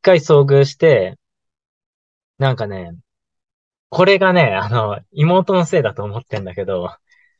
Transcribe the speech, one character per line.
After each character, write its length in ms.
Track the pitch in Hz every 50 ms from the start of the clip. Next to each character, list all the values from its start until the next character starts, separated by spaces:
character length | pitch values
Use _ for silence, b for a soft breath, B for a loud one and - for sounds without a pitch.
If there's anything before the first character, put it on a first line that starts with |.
| -
回 160 | 190 185 165
遭 240 | 143 - 156 143 143
遇 220 | 139 139 139 139
し 100 | 139 -
て、 420 | - 170 160 139 107 92 92 131 - _ _ _ _ _ _ _ _ _ _ _ _ _ _ _ _ _ _ _ _ _ _ _
な 160 | - 139 135 127
ん 20 |
か 120 | 127 110
ね、 280 | 101 98 95 90 85 85 - _ _ _ _ _ _ _ _ _ _ _ _ _ _ _ _ _ _
こ 160 | - 160 185
れ 140 | 196 196 185
が 140 | 190 185 180
ね、 200 | 180 156 117 95
あ 160 | 95 101 104
の、 300 | 117 120 110 104 101 - - _ _
妹 400 | 147 147 165 180 190 180 - 196
の 120 | 180 170
せ 140 | - - 165
い 20 |
だ 140 | 123 104 98
と 80 | - 101
思 160 | 104 101 117
っ 40 | -
て 160 | _ - 107
ん 40 | 98
だ 100 | 92 87
け 100 | 101 95
ど、 320 | 95 95 90 87 90 - - _ _ _ _ _ _ _